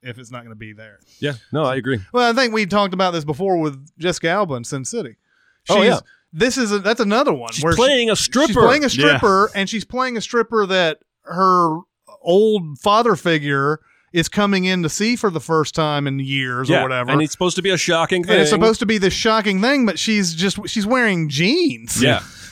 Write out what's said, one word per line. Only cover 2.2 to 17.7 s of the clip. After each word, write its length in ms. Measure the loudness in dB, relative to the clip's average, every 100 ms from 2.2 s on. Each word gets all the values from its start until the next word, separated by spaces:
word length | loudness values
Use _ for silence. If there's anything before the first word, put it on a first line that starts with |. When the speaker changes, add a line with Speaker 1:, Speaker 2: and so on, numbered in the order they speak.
| 2
Speaker 1:
I 40 |
think 180 | 2 0
we 140 | 0 0
talked 280 | 0 0
about 180 | 0 -2
this 120 | -2
before 340 | -4 -4 -2 0
with 200 | -2 -6 -16 -8
Jessica 300 | -4 -2 -2
Alba 260 | -2 -2
in 100 | -4
Sin 200 | -8 -10
City. 320 | -8 -8 -10 -12 _ _ _ _ 0
Speaker 2:
Oh, 80 | 4
Speaker 1:
She's, 80 | 4
Speaker 2:
yeah. 140 | 2 -2 _ _
Speaker 1:
this 240 | -2 0 0
is 140 | 0
a, 60 | 0
that's 200 | 0 0
another 320 | 2 2 2
one 200 | -2 -4
Speaker 2:
She's 120 | -4
Speaker 1:
where 100 | 0
Speaker 2:
playing 340 | 2 4 2 2
Speaker 1:
she, 40 |
Speaker 2:
a 40 | 0
stripper. 300 | 0 0 2
Speaker 1:
she's 80 | 4
playing 260 | 4 4
a 40 | 0
Speaker 3:
Yeah. 300 | 2 2 4
Speaker 1:
stripper, 320 | 2 2 0
and 140 | -2 -4
she's 160 | -6
playing 320 | -8 -6 -4 -6
a 40 |
stripper 460 | -4 -2 -2 -2 0
that 320 | 2 0 -2 _ _
her 540 | -10 0 4 4 2 0 -8 _ _ -8
old 560 | 2 4 4 2 -2 -4
father 380 | 2 2 4 0
figure 640 | 0 0 0 0 0 -2 _ _ _
is 160 | -4 -2
coming 360 | 0 2 2
in 180 | 0 0
to 60 | -2
see 260 | -2 -2
for 160 | 0 -2
the 80 | -4
first 340 | -2 -2 0
time 360 | -2 -2 -2 -2
in 100 | -4
years 500 | -4 -4 -4 -4 0
Speaker 2:
Yeah, 120 | 0
Speaker 1:
or 20 |
whatever. 300 | 0 -2 0
Speaker 2:
and 100 | 0
it's 80 | -2
supposed 240 | -2 -4
to 80 | -2
be 80 | -2